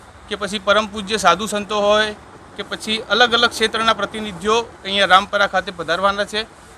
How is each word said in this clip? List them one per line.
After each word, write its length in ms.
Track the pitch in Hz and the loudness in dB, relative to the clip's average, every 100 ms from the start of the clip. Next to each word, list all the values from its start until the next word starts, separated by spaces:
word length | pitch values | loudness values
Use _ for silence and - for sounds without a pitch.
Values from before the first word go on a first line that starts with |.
| - - - | -20 -20 -10
કે 60 | 202 | -8
પછી 240 | 196 208 | -6 -4
પરમ 280 | 190 202 214 | 2 2 2
પૂજ્ય 300 | 214 190 214 | -6 -6 0
સાધુ 280 | 180 170 214 | 2 2 0
સંતો 360 | 208 202 214 | -4 -4 0
હોય 340 | 202 214 214 208 - - - - | 2 2 2 -4 -16 -20 -20 -12
કે 60 | |
પછી 340 | 202 196 220 220 | -10 -8 -4 -4
અલગ 360 | 208 214 247 | 0 4 4
અલગ 160 | 233 233 | 4 0
ક્ષેત્રના 440 | - 220 220 226 | 0 -2 0 0
પ્રતિનિધિઓ 680 | 208 202 220 214 170 202 226 | 0 -2 -6 -10 -6 0 0
અહીંયા 440 | 233 - 196 202 185 | -2 -10 -4 0 6
રામપરા 420 | 185 202 202 202 | 4 4 0 0
ખાતે 240 | 185 180 | 0 -4
પધારવાના 540 | 175 156 175 196 202 202 | -8 -4 0 0 0 -4
છે 160 | 214 220 - - | -6 -8 -14 -20